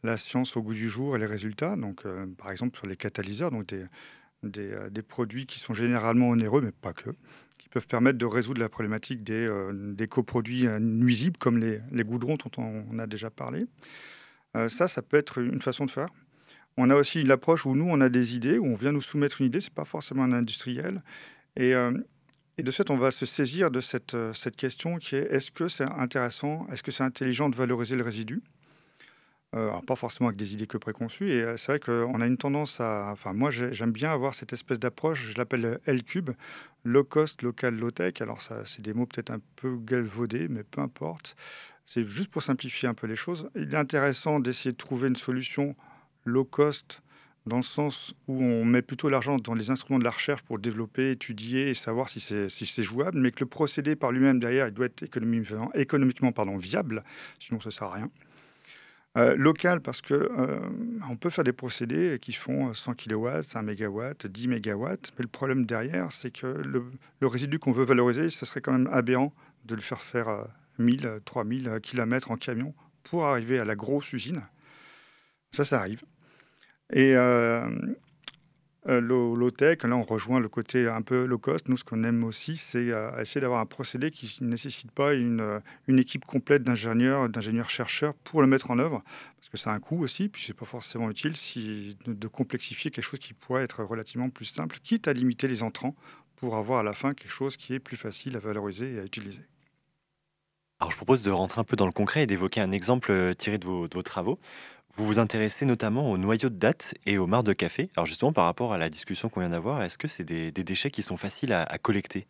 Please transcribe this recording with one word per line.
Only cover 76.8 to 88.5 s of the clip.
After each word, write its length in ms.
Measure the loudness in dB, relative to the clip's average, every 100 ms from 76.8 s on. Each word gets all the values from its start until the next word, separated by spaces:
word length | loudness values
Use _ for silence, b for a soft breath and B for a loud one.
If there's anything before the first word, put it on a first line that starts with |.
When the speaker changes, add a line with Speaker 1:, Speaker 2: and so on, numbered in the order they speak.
| _
Speaker 1:
Et, 220 | 6 8
euh, 540 | 8 8 6 4 2 -2 -4 -4 -6 _ _ -16 -16 _ _ _ _ 2
euh, 120 | 2
low, 360 | 4 2 4 2
low-tech, 460 | 2 4 4 4
là, 100 | 2
on 80 | 0
rejoint 380 | 0 -2 2 0
le 80 | 2
côté 400 | -4 -2 2 2
un 140 | 0
peu 220 | 0 0
low 140 | 2 0
cost. 300 | 0 -2 0
Nous, 80 | -2
ce 80 |
qu'on 180 | -2 -2
aime 220 | 2 2
aussi, 320 | 0 -4 -6 -6
c'est, 340 | -4 -2 -2
euh, 300 | -2 -4 -6
essayer 200 | -4 -2
d'avoir 200 | 0 0
un 60 | -2
procédé 440 | -6 -6 -2 -4
qui 320 | -4 -14 -6
ne 60 | -2
nécessite 420 | -2 -4 -8 -10
pas 240 | 0 2
une, 260 | 4 4 2
euh, 200 | 0 -4 -8 B 4
une 140 | 6
équipe 240 | 6 0
complète 400 | -2 -2 4 4
d'ingénieurs, 640 | 6 0 2 4 4 4 0
d'ingénieurs-chercheurs 840 | 0 0 0 -2 -4 -2 0 0
pour 260 | -2 -2 6
le 80 |
mettre 220 | 8